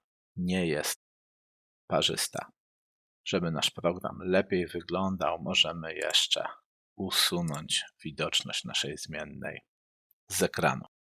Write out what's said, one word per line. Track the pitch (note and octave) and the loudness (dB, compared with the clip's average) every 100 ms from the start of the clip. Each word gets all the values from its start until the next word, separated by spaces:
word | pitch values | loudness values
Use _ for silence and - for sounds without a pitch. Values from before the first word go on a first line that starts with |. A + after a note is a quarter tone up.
| _ _ _ - | _ _ _ -4
nie | F2+ F#2 E2+ | 0 2 2
jest | D2 - - _ _ _ _ _ _ _ _ - | 0 -2 -4 _ _ _ _ _ _ _ _ 0
parzysta. | D#2 - - - - - _ _ _ _ _ _ _ | 2 2 0 -2 -4 -10 _ _ _ _ _ _ _
Żeby | - F#2+ E2+ | -2 0 0
nasz | D2+ - | 0 -2
program | - E2+ F2 - - | 0 0 0 -4 -4
lepiej | F#2 F#2+ G2 F#2 E2 | 2 4 4 2 0
wyglądał, | F2 - F2 F#2+ F#2 D2+ E2+ | -4 -2 0 0 2 0 0
możemy | C#2+ G2 E2 E2+ D#2+ | 2 2 2 0 -6
jeszcze | D#2+ D#2 - - - - - _ _ _ - | -2 0 2 2 0 -2 -8 _ _ _ -6
usunąć | F#3+ - - F2 E2+ - - - - _ | 0 2 2 2 -2 -4 -2 -2 -2 _
widoczność | - D2 D#2+ - - - | -10 -4 0 0 0 -4
naszej | - - C#2+ D#2 | -2 -2 -2 -6
zmiennej | - D2+ D2+ C2+ - - - _ _ _ _ _ - | -8 -8 -8 -8 -8 -8 -14 _ _ _ _ _ -6
z | - | 0
ekranu. | F2+ - D#2+ C2 - _ _ | 0 4 2 2 -6 _ _